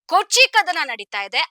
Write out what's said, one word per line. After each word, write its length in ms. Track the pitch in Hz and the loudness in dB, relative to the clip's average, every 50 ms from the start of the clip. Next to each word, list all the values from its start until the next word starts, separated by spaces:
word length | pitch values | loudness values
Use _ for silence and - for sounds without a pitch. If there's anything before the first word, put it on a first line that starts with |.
| _ | _
ಕೊಚ್ಚಿ 420 | - 330 381 427 - - 480 523 508 | -2 0 0 0 2 2 2 2 4
ಕದನ 300 | - 453 381 247 240 330 294 | 2 0 0 0 -2 -4 -6
ನಡೀತಾ 380 | 269 233 220 202 - - 202 202 | -6 -8 -10 -12 -10 -8 -8 -8
ಇದೆ, 280 | 196 240 262 277 - | -4 -2 -2 -2 -2